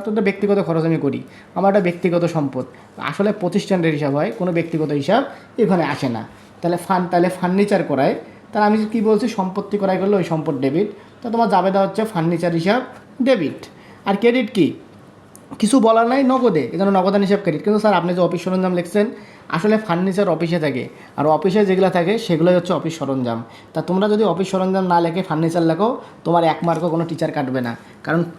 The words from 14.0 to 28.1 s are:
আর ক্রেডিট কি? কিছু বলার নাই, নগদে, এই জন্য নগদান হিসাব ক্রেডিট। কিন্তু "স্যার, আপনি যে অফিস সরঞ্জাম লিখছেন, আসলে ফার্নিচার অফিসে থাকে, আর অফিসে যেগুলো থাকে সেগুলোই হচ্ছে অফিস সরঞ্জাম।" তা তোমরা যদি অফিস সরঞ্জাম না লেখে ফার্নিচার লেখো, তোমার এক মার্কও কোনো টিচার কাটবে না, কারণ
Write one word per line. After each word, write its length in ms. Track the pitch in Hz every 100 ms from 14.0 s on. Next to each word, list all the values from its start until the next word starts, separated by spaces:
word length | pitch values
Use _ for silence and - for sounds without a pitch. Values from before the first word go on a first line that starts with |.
আর 100 | - 196
ক্রেডিট 380 | 233 240 214
কি? 180 | 202 151 - - - - - - - - -
কিছু 220 | 214 269
বলার 260 | 226 226 233
নাই, 160 | 269
নগদে, 380 | 254 262 240 165
এই 180 | 120 165
জন্য 200 | 196 196
নগদান 220 | 180 202
হিসাব 180 | 196 202
ক্রেডিট। 220 | 185 151
কিন্তু 160 | - 214
"স্যার, 140 | 214
আপনি 200 | 185 170
যে 60 | 180
অফিস 220 | 170 175
সরঞ্জাম 320 | 185 185 185
লিখছেন, 320 | 175 175 208 214 - - - -
আসলে 300 | 165 214 214
ফার্নিচার 500 | 214 175 190 190 190
অফিসে 300 | 160 170 175
থাকে, 300 | 151 127 123 - - -
আর 100 | 147
অফিসে 400 | 156 196 190 202
যেগুলো 240 | 185 190
থাকে 280 | 180 170 220
সেগুলোই 360 | - 165 175
হচ্ছে 180 | 180 175
অফিস 260 | 160 165 -
সরঞ্জাম।" 460 | 135 131 123 113 117 - -
তা 100 | 160
তোমরা 260 | 156 185 208
যদি 160 | 214
অফিস 240 | 214 170 190
সরঞ্জাম 380 | 190 185 190 185
না 140 | 175
লেখে 220 | 170 170
ফার্নিচার 400 | 180 156 165 170
লেখো, 380 | 165 160 214 269 - -
তোমার 200 | - 170
এক 120 | 165 151
মার্কও 260 | 170 156 170
কোনো 160 | 160
টিচার 280 | 165 156 156
কাটবে 280 | 147 131 131
না, 160 | 120 117 - -
কারণ 220 | -